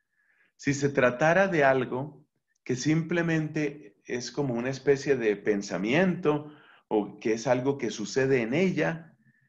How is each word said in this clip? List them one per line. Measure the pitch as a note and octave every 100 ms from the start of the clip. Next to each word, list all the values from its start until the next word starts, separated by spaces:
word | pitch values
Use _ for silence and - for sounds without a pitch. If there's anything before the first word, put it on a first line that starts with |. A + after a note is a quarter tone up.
| _ _ _ _ _ -
Si | C#3
se | C#3 C#3+
tratara | C#3 B2 A#2+ D#3 F3+ G3
de | E3
algo | C#3 C3 A#2+ B2+ D3+ - _ _ _ _
que | - B2+
simplemente | D3 D#3+ E3 F3 E3+ D#3+ D3+ D#3 C#3+ - - _
es | - A#2+ -
como | - C#3
una | A#2 B2
especie | C3+ C#3+ C#3 D3 B2+
de | A2 G2+
pensamiento | A2 G2+ G2 F2+ G#2+ D3 F#3 E3 D3+ D3 - - - _ -
o | A2 G2 -
que | A#2
es | A2+ C3+
algo | B2+ C3+ C3+
que | A2+
sucede | - G2+ C3+ C3 C3
en | A2+
ella, | D3 F#3+ D3 E3 E3 - _ _ _